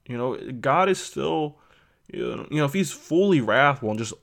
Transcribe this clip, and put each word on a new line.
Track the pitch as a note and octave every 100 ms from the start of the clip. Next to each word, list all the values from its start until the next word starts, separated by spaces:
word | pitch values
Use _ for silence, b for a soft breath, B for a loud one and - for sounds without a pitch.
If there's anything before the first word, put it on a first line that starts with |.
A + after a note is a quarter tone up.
| -
You | A#2+
know, | B2+ - -
God | B2 C3+ D#3 F#3+
is | F#3
still, | - C#3 D3 D#3+ D3+ - b b b b -
you | - A#2+ A2+
know, | -
you | D3+
know, | C#3+
if |
he's | G3 D#3+
fully | - - E3 G3+ D#3+
wrathful | A2 A#2 C#3+ B2+ G#2+
and | A2
just | A2 -